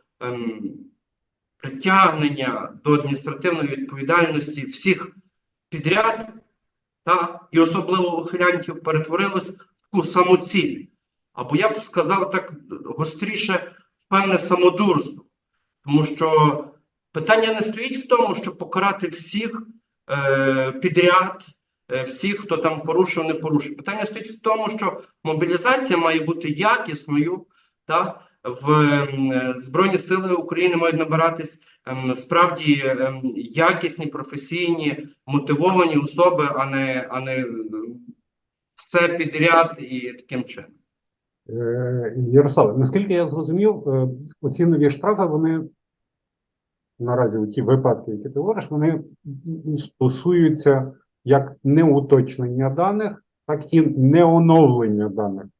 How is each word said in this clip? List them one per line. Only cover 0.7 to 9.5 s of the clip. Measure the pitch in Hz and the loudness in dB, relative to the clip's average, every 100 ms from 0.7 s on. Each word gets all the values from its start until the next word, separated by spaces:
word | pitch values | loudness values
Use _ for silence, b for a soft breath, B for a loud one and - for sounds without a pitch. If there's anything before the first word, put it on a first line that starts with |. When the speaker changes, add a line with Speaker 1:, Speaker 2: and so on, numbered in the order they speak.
| - - _ _ _ _ _ _ _ | -14 -20 _ _ _ _ _ _ _
Speaker 1:
притягнення | 135 - 196 190 185 156 147 139 131 113 90 - | -14 -4 2 4 4 2 -2 -2 -4 -4 -8 -4
до | 147 | 2
адміністративної | 147 143 135 - - 180 165 143 | 2 0 -6 -6 -6 -2 -2 -4
відповідальності | 135 135 139 135 170 165 151 147 - 127 | -6 -10 -8 0 2 2 -2 -6 -8 -12
всіх | - 190 180 - - _ _ _ _ _ | -4 -2 -2 -4 -18 _ _ _ _ _
підряд, | 156 147 196 226 220 220 - _ _ _ _ _ _ | -6 -2 0 0 -2 -8 -18 _ _ _ _ _ _
та, | - 180 170 - - | 0 0 0 -8 -2
і | 165 | 2
особливо | 165 185 175 185 175 165 | 2 2 -2 0 0 -4
ухилянтів, | 165 180 180 175 175 160 | -4 0 2 0 -4 -8
перетворилось | 160 156 - 175 196 185 | -4 -2 -2 -2 -2 -4
в | - | -6